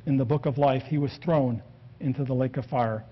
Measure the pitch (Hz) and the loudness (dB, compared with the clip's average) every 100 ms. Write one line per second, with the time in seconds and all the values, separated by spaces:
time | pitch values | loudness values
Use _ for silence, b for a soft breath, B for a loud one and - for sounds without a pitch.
0 | - 135 123 147 151 135 143 131 - 151 | -2 0 2 0 0 2 2 2 0 -2
1 | 143 - - 156 127 113 - - - - | -2 -4 0 2 2 -2 -8 -20 -20 -6
2 | 143 131 131 127 131 135 120 131 117 110 | -4 -2 -2 0 0 -4 -4 0 0 -2
3 | - | -8